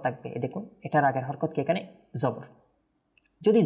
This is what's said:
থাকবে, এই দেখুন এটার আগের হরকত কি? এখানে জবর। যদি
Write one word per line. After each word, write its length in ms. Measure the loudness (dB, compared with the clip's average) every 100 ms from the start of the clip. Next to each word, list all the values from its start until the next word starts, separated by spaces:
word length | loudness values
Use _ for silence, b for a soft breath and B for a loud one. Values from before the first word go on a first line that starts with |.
| -4
থাকবে, 240 | -6 -8 -6
এই 40 | -6
দেখুন 180 | -6 -12 -12 -2
এটার 180 | 2 2
আগের 140 | 2 -4
হরকত 220 | -4 -4 -2
কি? 40 | -2
এখানে 160 | -2 -4 -16 _ -4
জবর। 240 | -4 -4 -10 -20 _ _ _ _ _ _ _ _ 4
যদি 140 | 6